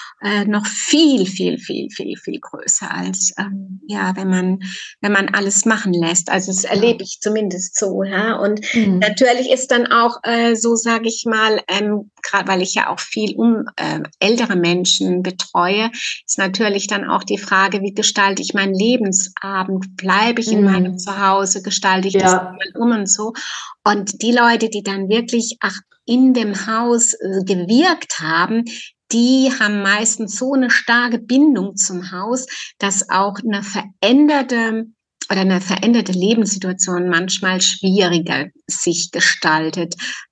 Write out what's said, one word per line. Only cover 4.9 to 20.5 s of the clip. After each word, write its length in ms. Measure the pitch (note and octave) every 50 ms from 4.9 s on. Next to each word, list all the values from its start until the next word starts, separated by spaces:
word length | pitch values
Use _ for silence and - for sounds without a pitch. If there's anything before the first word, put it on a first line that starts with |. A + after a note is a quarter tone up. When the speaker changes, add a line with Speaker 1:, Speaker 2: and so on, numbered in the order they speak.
| - _
Speaker 1:
wenn 120 | G#3 G#3
man 180 | G3+ G3 G3 G3
alles 340 | G3+ G3+ G3 G3 - - -
machen 280 | A3+ A3 G#3 - F#3+ F3
lässt. 380 | E3+ E3 E3 F3 G3+ - -
Also 200 | F#3 F#3 F#3 G3
das 120 | F#3 - -
Speaker 2:
Ja. 80 | -
Speaker 1:
erlebe 320 | - G3 A3+ A#3+ A3+ A3+ F#3+
ich 160 | - - -
zumindest 560 | - G#3 G#3+ A3 G#3+ F#3 F3+ F3+ - - -
so, 240 | - G#3 F#3+ F#3 G3
ja. 340 | G3 F#3+ F#3+ F#3+ G#3+ A3+ G#3+
Und 260 | - G3+ G3+ G#3+ G#3 - - A#3
Speaker 2:
Mhm. 240 | A#3 G#3+ G3 F#3
Speaker 1:
natürlich 540 | F#3 G#3+ G#3+ G#3+ - C4 A#3+ B3 B3 C4 C4
ist 180 | C4 C4 - -
dann 160 | B3 A#3+ A#3
auch, 320 | - A#3 A#3 A#3 A#3 - - -
äh, 320 | A#3 A#3 A#3 A#3 A#3 A3+
so, 180 | G#3+ A#3 A#3 A#3
sag 320 | A3 - A#3 A3+ A3 A3+
ich 200 | A3+ A3+ - -
mal, 340 | A#3 A3 A3 A3 A3 A3 - -
ähm, 420 | - F#3 G3+ G#3 G#3 G#3 G3+ G#3 - _ _ -
grad 240 | - - G3 F#3
weil 160 | G3 F#3+ F#3 F#3
ich 100 | F#3 -
ja 160 | G#3+ - -
auch 100 | - -
viel 360 | - - - A3 G#3+ G3 -
um, 300 | G#3+ A3+ A#3 A3+ G#3+ - - -
ähm, 300 | - E3+ D#3 D#3+ D#3+ D#3 - _ -
ältere 360 | F#3+ G#3 A#3 B3 A#3 - F#3+
Menschen 640 | F3+ E3+ E3+ F3+ F3+ F3+ - - - F#3+ F#3 F3+ F3+
betreue, 720 | F#3 F#3 F#3 - - - - F3 F3 F#3 G3+ G#3+ A3 A#3 A#3 - - - - - -
ist 140 | - - G3+
natürlich 480 | G3 F#3+ F#3+ A3+ A3 G#3 G3 G3 -
dann 200 | - G#3 G3 -
auch 160 | - - F#3 F#3+
die 140 | G3+ G3+
Frage, 460 | F#3+ - - G3+ F#3+ G3 F#3+ G#3 G3 G3
wie 100 | G3+ G3+
gestalte 480 | G#3+ - - - G#3+ G3 G3 F#3+ G3
ich 140 | - - -
meinen 180 | G3+ G3 G3 F#3+
Lebensabend? 1200 | F#3+ G#3+ A#3 B3 A#3 G#3 F#3+ F#3 - - - - - - G3 G3 F#3+ F#3+ F#3+ F#3+ F#3+ F#3+ - -
Bleibe 440 | - F#3 F#3+ F#3 G3+ A3 A#3+ A#3+ A#3
ich 100 | G#3+ G#3+